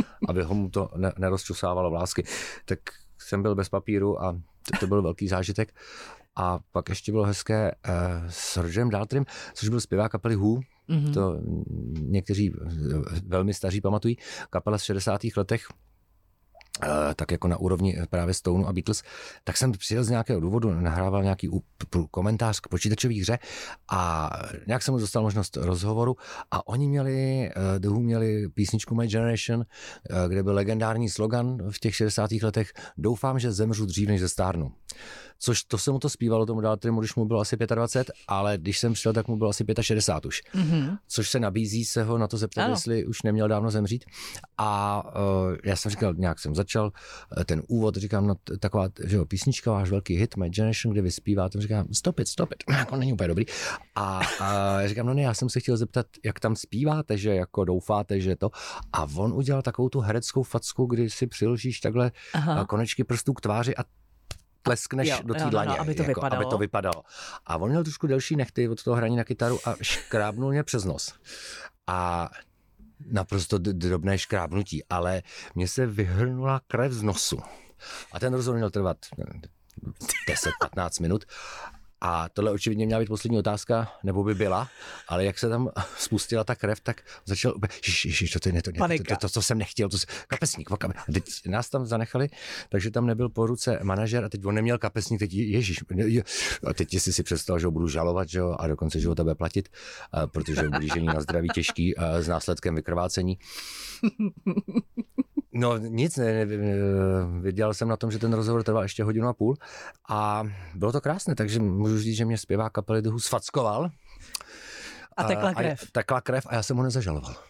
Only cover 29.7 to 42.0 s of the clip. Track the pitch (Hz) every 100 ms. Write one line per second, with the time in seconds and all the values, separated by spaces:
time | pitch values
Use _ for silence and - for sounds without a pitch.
29.7 | - - - - 90 90 95 98 98 101
30.7 | 110 110 113 113 101 110 120 123 127 95
31.7 | 104 113 - 107 - 104 110 107 110 104
32.7 | - - - 101 117 135 131 120 98 110
33.7 | 107 104 87 104 101 90 - 92 85 69
34.7 | - - - - - - - - 113 -
35.7 | 110 - 135 143 - 117 110 110 110 107
36.7 | 107 117 113 110 - 110 113 107 107 113
37.7 | 113 117 127 127 - - 98 101 101 82
38.7 | 98 117 110 113 113 110 110 107 104 107
39.7 | 113 - 110 107 78 76 - - 185 160
40.7 | 165 139 202 - - 107 131 107 98 107
41.7 | 110 113 120